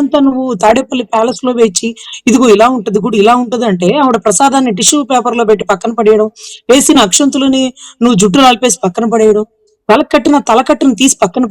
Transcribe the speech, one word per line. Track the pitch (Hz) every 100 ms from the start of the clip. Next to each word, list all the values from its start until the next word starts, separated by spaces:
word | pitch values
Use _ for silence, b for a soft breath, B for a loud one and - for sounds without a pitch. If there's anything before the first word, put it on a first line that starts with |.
అంతా | 285 302 277
నువ్వు | 262 262 220
తాడేపల్లి | 214 220 269 254 214
ప్యాలెస్ | 226 226 247 254
లో | 240
వేచి | 226 175 226 226 B B -
"ఇదిగో | 226 247 202
ఇలా | 233 254
ఉంటది | 202 202 202
గుడి, | 220
ఇలా | 208 247
ఉంటది" | 247 247 233
అంటే | 180 180 262
ఆవిడ | 269 226 -
ప్రసాదాన్ని | 208 277 269 254 190
టిష్యూ | 226 302 240
పేపర్ | 254 240 240
లో | 220
పెట్టి | 208 -
పక్కన | 196 226 233
పడేయడం, | 214 214 214 - B B -
వేసిన | 262 - 285 208
అక్షంతులని | - 285 277 269 262 262 - B B
నువ్వు | 233 220
జుట్టు | 202 180 262
లాలిపేసి | 247 254 - 185
పక్కన | 180 226
పడేయడం, | 226 220 208 214 _ _ _ -
తలకట్టిన | 226 302 294 311 285 -
తలకట్టును | 226 254 302 277 220
తీసి | 262 -
పక్కన | 196 254 247